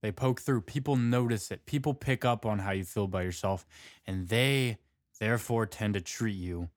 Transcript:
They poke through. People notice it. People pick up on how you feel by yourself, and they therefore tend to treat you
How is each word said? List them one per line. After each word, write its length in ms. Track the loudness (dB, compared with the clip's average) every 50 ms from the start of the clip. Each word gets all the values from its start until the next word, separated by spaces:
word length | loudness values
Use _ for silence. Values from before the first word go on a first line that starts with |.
| -2
They 80 | -4
poke 300 | -2 2 2 2 2 2
through. 200 | 0 0 0 0
People 360 | 0 -2 -6 -4 0 2 2 2
notice 520 | 4 4 4 4 4 2 0 -2 -2 -6
it. 160 | -10 -10 _
People 300 | -4 -4 -2 0 0 -2
pick 280 | -2 0 0 0 2 4
up 220 | 2 2 2 0
on 140 | -2 -2 0
how 140 | 0 -2 -2
you 100 | -2 -4
feel 240 | -4 -2 -2 -2 0
by 160 | 0 -2 -2
yourself, 420 | -2 -4 -2 0 0 -2 -2 -4 _ -20 -20 -20 -20 -20 -16 _
and 220 | -6 -4 -4 -2 0
they 500 | 2 4 4 4 4 2 2 0 -2 -4 _ _ _ _ _ _ _ -2
therefore 460 | 0 2 2 0 0 0 0 0 0
tend 300 | 0 -2 -2 0 0 0
to 60 | 0
treat 320 | -2 -4 -6 -4 -2 -2 -2
you 360 | -4 -4 -4 -4 -4 -6 -8 _